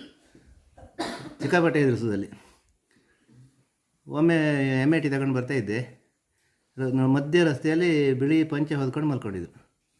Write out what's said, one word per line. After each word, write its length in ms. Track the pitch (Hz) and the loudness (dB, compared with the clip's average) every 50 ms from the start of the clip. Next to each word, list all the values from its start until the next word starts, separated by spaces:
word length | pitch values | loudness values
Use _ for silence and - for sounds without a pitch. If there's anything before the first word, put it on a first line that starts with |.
| - - - _ _ _ _ - _ - - _ _ _ _ - - - _ - - - - - - - - - | -14 -18 -20 _ _ _ _ -20 _ -20 -20 _ _ _ _ -20 -20 -16 _ -10 -10 -8 -10 -12 -14 -16 -10 -8
ಸಿಕ್ಕಾಪಟ್ಟೆ 380 | 135 131 180 175 165 165 139 151 | -2 0 2 2 2 4 2 2
ಎದುರಿಸೋದಲ್ಲಿ. 480 | 143 131 120 104 117 113 101 98 98 98 - - - - _ _ _ _ _ _ _ _ _ _ _ _ _ _ _ _ - - - - _ _ _ _ _ _ _ _ _ _ _ | 2 2 2 0 -2 -2 -2 -4 -6 -8 -12 -18 -20 -20 _ _ _ _ _ _ _ _ _ _ _ _ _ _ _ _ -20 -20 -20 -20 _ _ _ _ _ _ _ _ _ _ _
ಒಮ್ಮೆ 280 | 143 135 147 160 170 170 160 151 151 147 139 135 135 131 131 | -8 -2 2 2 4 4 4 2 2 0 0 0 2 2 2
ಎಮ್ 120 | 131 147 165 | 2 2 2
ಐ 60 | 160 | 2
ಟಿ 100 | 147 143 | 0 0
ತಗೊಂಡು 240 | 139 135 135 135 131 | -2 -2 -2 -2 -2
ಬರ್ತಾಯಿದ್ದೆ. 680 | 127 123 127 139 131 104 101 107 120 123 - - _ _ _ _ _ _ _ _ _ _ _ _ _ _ _ _ 131 | -2 -2 -2 -2 -2 -2 -2 -4 -4 -6 -8 -14 _ _ _ _ _ _ _ _ _ _ _ _ _ _ _ _ -8
ರ-, 20 | |
ನ-, 200 | 131 127 131 131 | -4 -2 0 2
ಮಧ್ಯ 440 | 131 131 135 143 143 147 160 175 170 | 2 2 2 2 2 2 2 2 4
ರಸ್ತೆಯಲ್ಲಿ 680 | 160 139 123 - 156 160 165 180 175 160 151 143 135 | 2 0 0 -2 -2 0 0 2 2 2 2 2 2
ಬಿಳಿ 320 | 135 123 135 143 160 160 156 | 0 0 0 2 2 2 2
ಪಂಚೆ 300 | 156 147 143 151 151 156 | 0 -2 -2 -2 -2 -2
ಹೊದ್ಕೊಂಡು 340 | 139 135 127 120 151 151 151 | -2 -2 -4 -4 -4 -2 -2
ಮಲ್ಕೊಂಡಿದ್ರು. 640 | 139 117 - 107 95 92 85 - - - _ _ _ _ _ _ _ _ | -4 -4 -6 -8 -8 -8 -10 -12 -16 -20 _ _ _ _ _ _ _ _